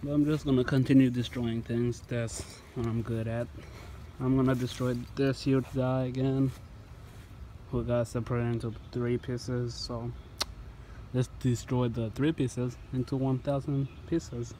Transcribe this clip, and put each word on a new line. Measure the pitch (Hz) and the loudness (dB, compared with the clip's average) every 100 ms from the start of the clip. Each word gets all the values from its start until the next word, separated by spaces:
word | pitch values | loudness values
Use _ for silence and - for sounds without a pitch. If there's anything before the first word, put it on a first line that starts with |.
But | 143 | 2
I'm | 147 147 | 4 4
just | 151 147 | 4 4
gonna | 127 | 4
continue | 123 135 127 135 131 | 6 4 8 8 8
destroying | 120 120 127 117 113 | 4 -2 -2 -2 -2
things. | 113 117 120 117 - | 0 0 0 -2 -4
That's | 123 113 - - - - - | -4 -2 -6 -10 -14 -12 -4
what | 117 | -2
I'm | 113 | -2
good | 113 113 113 | -2 -2 -2
at. | 113 120 - - - - - - - | -2 -4 -8 -14 -14 -14 -14 -16 -4
I'm | 131 135 | 2 4
gonna | 131 131 | 4 4
destroy | 123 - 127 120 123 - | 0 -2 -2 -2 -4 0
this | 139 131 | 2 2
huge | 143 135 127 135 | 2 2 2 0
guy | 127 131 127 | 2 2 0
again, | 127 135 135 135 - - - - - - - - - - - - | 0 2 4 2 0 -14 -16 -16 -16 -16 -18 -16 -16 -16 -16 -4
who | 123 | -2
got | 120 120 117 | 2 2 2
separated | 123 113 120 120 | -2 -2 0 0
into | 117 117 110 - | 0 -2 -6 -8
three | 123 120 120 | -2 0 0
pieces. | 123 123 - 123 120 | -2 -4 -2 -2 -2
So | 117 - 120 120 120 - - - - - - - - - | -4 -6 -6 -6 -8 -14 -10 -8 -8 -14 -14 -16 -14 -2
let's | 123 127 - | 0 0 0
destroy | 131 117 - 127 123 | 0 0 0 2 2
the | 117 110 | 0 -4
three | 101 143 | 0 0
pieces | 165 127 123 123 120 - | 2 0 0 -4 -4 -6
into | 131 123 139 | -4 -2 0
one | 131 131 | 2 2
thousand | 143 139 139 139 139 - - | 2 0 2 0 0 -4 -2
pieces. | 165 - 123 117 - | -2 -2 -6 -6 -8